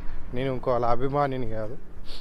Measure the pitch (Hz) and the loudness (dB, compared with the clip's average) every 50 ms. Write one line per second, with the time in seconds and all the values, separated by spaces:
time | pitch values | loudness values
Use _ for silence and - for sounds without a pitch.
0 | - - - - - - 123 123 135 135 131 123 - 135 123 117 123 117 120 117 | 0 0 2 2 0 0 -2 -2 -2 -2 -2 -2 -2 0 0 2 4 4 4 4
1 | 131 131 135 147 143 135 131 127 123 113 113 110 110 107 - - - - - - | 4 2 2 0 0 0 0 -2 -2 -2 -2 -2 -2 -4 -4 -4 -6 -6 -6 -4
2 | - - - - | -2 -2 -2 -2